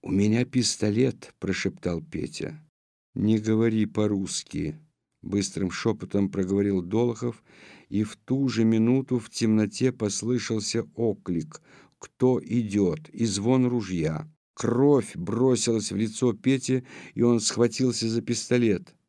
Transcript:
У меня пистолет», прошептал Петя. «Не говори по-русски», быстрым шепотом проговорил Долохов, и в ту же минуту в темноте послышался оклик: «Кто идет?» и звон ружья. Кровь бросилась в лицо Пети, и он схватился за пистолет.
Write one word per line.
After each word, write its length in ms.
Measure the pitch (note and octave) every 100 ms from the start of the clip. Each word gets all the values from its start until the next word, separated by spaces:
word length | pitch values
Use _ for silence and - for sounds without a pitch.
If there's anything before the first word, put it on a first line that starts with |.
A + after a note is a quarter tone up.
У 100 | -
меня 320 | G2 G#2 A2
пистолет», 880 | B2 B2+ A2 - G#2 G#2 C3 - - _
прошептал 640 | F#2 F#2+ G2 - F2+ E2+
Петя. 580 | D#2+ D#2+ - - - D#3 _ _ _ _ _
«Не 240 | - G2+ A2
говори 480 | G#2+ A2 A2+ A2 G#2+
по-русски», 920 | - G#2+ G2+ F2+ - - D#2+ D#2 D2+ _ _ _ _
быстрым 480 | - G2+ G2 - F#2+
шепотом 600 | E2+ A2+ G#2+ - G2+ G2
проговорил 520 | G2 F#2 G2 G2+ G2
Долохов, 600 | F2 A2+ A#2+ A2 A#2+ A2+ _ - - - _
и 140 | G2+
в 120 | G#2+ -
ту 320 | - C3 C3+
же 140 | A2+
минуту 560 | A2+ A2 A2+ C3 C3 B2
в 100 | -
темноте 600 | - A2+ A2 G#2+ - B2+
послышался 960 | B2 G#2+ G2 A2 B2 - A2 G2+ A2+ A2+ -
оклик: 680 | A2+ G2+ - E2+ D#2 - _ - - _
«Кто 420 | - _ B2+ B2+
идет?» 680 | - B2 A2 G2+ F#2+ D#2 -
и 160 | - A2+
звон 420 | F#2+ G#2 C3 B2
ружья. 600 | B2 G2 F2+ D#2 D#2 - _ _ -
Кровь 600 | A#2 A2+ C#3+ C#3 - -
бросилась 760 | F2 A2+ C3 A#2+ - A2+ A2
в 40 | G2
лицо 380 | A2 - B2
Пети, 500 | G#2+ B2+ C3+ - C3 B2 - -
и 80 | -
он 180 | A#2+ A#2+
схватился 680 | A2 - A#2+ - B2+ A#2 A2+
за 120 | A2+
пистолет. 720 | - A#2 - B2 A#2 F#2 - _